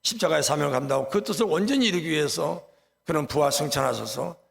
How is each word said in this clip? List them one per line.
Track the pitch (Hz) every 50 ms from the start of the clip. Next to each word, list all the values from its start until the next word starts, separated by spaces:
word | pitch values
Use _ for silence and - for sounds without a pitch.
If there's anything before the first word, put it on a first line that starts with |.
십자가의 | - - 233 220 190 165 160 151
사명을 | 139 - 147 147 147 143
감당하고 | 135 127 139 135 135 135 135 -
그 | - 202 208
뜻을 | - 202 151 226 196
온전히 | 156 170 202 220 277 277 247
이루기 | 214 180 180 156 165
위해서 | 156 156 147 139 - 147 143 147 175 175 - - _ _ _ _ _ _ _
그는 | - 165 151 147
부활 | 143 - 151 147 139
승천하셔서 | 139 - 151 147 - 147 135 131 120 110 110 113 - 123 - 175 170 _ _ _